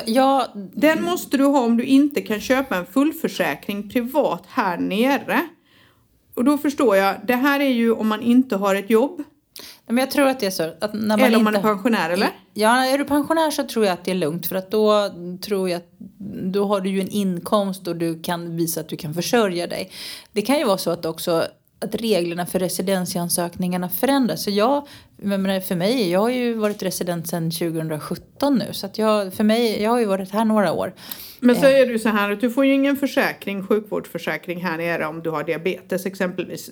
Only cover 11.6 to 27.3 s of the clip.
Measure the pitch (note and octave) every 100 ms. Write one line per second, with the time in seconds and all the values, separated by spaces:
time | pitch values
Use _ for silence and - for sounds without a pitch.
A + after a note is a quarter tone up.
11.6 | G#3+ G3+ A#3 G#3 E3 F3+ D4+ - _ G#3
12.6 | A3 B3+ C4 C#4 C#4+ D4 C#4+ E4 D#4 D4
13.6 | - A3+ G3+ F3 F#3+ F#3 D3+ F3 - F#3+
14.6 | F#3 G#3+ G#3+ G#3 G3+ E3+ F3 F3+ G#3 F#3+
15.6 | F#3 F3 - _ - - - - F#3 G3
16.6 | G3 G3 F#3+ F#3+ F#3 G#3 F#3+ F3 - G#3
17.6 | G3 F#3 F3 E3+ E3 E3 F3 E3+ E3+ E3
18.6 | E3 D#3+ D#3 D#3 D3+ E3+ E3+ A#3+ G3+ F3
19.6 | E3+ - F#3+ - - - - G#3 G#3+ D4
20.6 | B3 F#3 E3+ E3+ D#3+ E3 F3+ E3 A2 _
21.6 | _ - G3 G#3 A3+ F3+ E3+ F3 F3 F#3
22.6 | F3+ - F#3 F#3+ F3+ F3+ F3 - E3+ F3+
23.6 | F3+ F3+ F3+ - C4 C#4 A#3 - G#3 G3+
24.6 | A#3+ C#4+ C#4+ - - - G3 G3 F#3+ F#3+
25.6 | F#3+ F3 G3 C4 F3 F#3 A3+ B3+ A#3+ A3+
26.6 | G#3 G3+ F#3+ - F3+ F3 E3